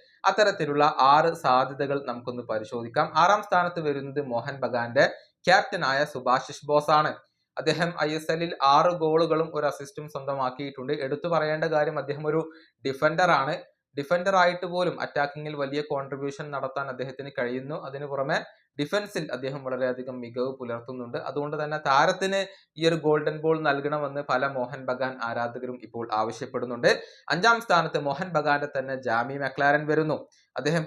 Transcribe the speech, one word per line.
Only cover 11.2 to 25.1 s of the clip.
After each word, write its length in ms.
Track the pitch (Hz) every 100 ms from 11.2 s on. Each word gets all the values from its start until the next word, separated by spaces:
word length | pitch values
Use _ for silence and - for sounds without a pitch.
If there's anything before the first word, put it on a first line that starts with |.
| 170 165
പറയേണ്ട 300 | 151 156 160 156
കാര്യം, 200 | 151 151
അദ്ദേഹം 240 | 135 143 151
ഒരു 160 | 156 160 - - _ 135
ഡിഫൻഡർ 460 | 135 156 165 180
ആണ്. 240 | 151 135 170 - _ _ 139
ഡിഫൻഡർ 380 | 139 175 185 190
ആയിട്ട് 320 | 180 175 180
പോലും 280 | 180 180 147
അറ്റാക്കിങ്ങിൽ 520 | - 151 143 151 151 147
വലിയ 200 | 135 143 147
കോൺട്രിബ്യൂഷൻ 540 | 143 139 139 143 139 151
നടത്താൻ 340 | 139 131 143 139
അദ്ദേഹത്തിന് 400 | 123 131 131 139 139
കഴിയുന്നു. 400 | 123 127 135 160 139
അതിനു 200 | 135 147
പുറമെ 280 | 139 139 185 - - _ -
ഡിഫൻസിൽ 460 | 147 202 208 196 -
അദ്ദേഹം 300 | 127 131 143
വളരെയധികം 520 | 131 127 127 127 127 127
മികവ് 280 | 117 120 127
പുലർത്തുന്നുണ്ട്. 640 | 135 120 117 117 127 120 147
അതുകൊണ്ട് 380 | - 147 147 151
തന്നെ 200 | 151 151 147
താരത്തിന് 560 | 135 165 185 190 196 190 - _ -
ഈ 60 | 165
ഒരു 100 | 165 147
ഗോൾഡൻ 320 | 151 151 156
ബോൾ 160 | 160 160 156
നൽകണമെന്ന് 540 | 143 143 151 143 139
പല 260 | 143 127 139
മോഹൻ 340 | 135 123 139 131
ബഗാൻ 280 | 127 131